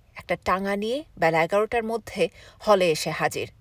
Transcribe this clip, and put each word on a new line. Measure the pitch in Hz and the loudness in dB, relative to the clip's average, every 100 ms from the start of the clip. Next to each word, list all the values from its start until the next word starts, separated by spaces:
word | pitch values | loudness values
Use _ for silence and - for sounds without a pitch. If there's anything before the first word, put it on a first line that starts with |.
| _ - | _ -16
একটা | - 170 - | -6 -4 -2
টাঙা | 185 196 202 | -2 -2 -4
নিয়ে | 214 262 320 - | -4 -6 -8 -2
বেলা | 165 160 165 | 0 2 2
এগারোটার | 202 220 240 220 | 2 0 -2 -2
মধ্যে | 226 - 202 170 - - - - | -6 -6 -4 -4 -4 -20 -4 2
হলে | 208 180 | 4 4
এসে | 156 - | 0 -4
হাজির। | 156 151 - - - | -2 -2 -2 -8 -12